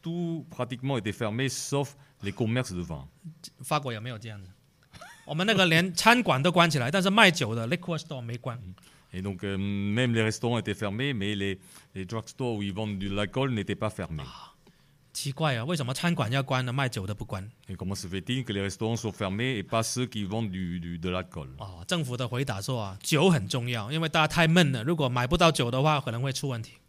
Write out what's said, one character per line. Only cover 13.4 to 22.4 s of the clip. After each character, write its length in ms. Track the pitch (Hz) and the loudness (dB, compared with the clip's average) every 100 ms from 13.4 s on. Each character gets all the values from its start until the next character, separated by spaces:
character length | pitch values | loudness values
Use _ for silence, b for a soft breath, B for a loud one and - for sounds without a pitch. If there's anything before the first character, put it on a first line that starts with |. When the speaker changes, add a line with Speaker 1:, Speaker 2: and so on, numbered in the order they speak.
| 135 | -2
Speaker 1:
n'étaient 220 | 117 98 101 | -2 -4 -4
pas 160 | 107 | -4
fermés. 320 | - 90 78 | -6 -8 -8
Speaker 2:
啊， 300 | 67 - - _ - b b b _ | -10 -14 -20 _ -20 b b b _
奇 180 | - 143 | -8 -6
怪 240 | 135 156 123 | -2 0 0
啊， 80 | 120 | 0
为 100 | 175 | -2
什 100 | 120 | -2
么 80 | |
餐 200 | 139 175 170 | 0 0 0
馆 160 | 110 | 2
要 100 | 135 | 0
关 240 | 135 131 127 | 2 0 0
呢， 60 | |
卖 140 | 127 135 | 0 -2
酒 160 | 113 95 | -2 -6
的 80 | |
不 100 | 104 107 | -6 -6
关？ 240 | 98 98 - - | -8 -10 -16 -12
Speaker 1:
Et 80 | 92 | -8
comment 200 | 92 98 | -6 -6
se 120 | 92 | -4
fait-il 360 | 95 90 123 | -6 -2 -4
que 100 | 123 | -2
les 80 | 101 | -2
restaurants 340 | 98 92 113 117 | -2 -2 -2 -2
sont 140 | 113 | -4
fermés 460 | 90 101 98 127 123 | -2 -2 0 -2 -2
et 60 | |
pas 200 | 95 113 | -2 -2
ceux 220 | 113 - 123 | 0 -2 -4
qui 180 | 107 101 | -4 -4
vendent 240 | 110 113 | -2 -2
du, 300 | 92 90 90 | -4 -4 -4
du, 180 | 85 85 | -6 -4
de 120 | 87 | -2
l'alcool ? 400 | 92 90 - 69 67 | -2 -4 -10 -12 -12
Speaker 2:
哦， 260 | 98 87 87 | -12 -12 -4
政 160 | 180 | -2
府 120 | 135 123 | -2 -4
的 100 | 127 | -4
回 160 | 120 | -2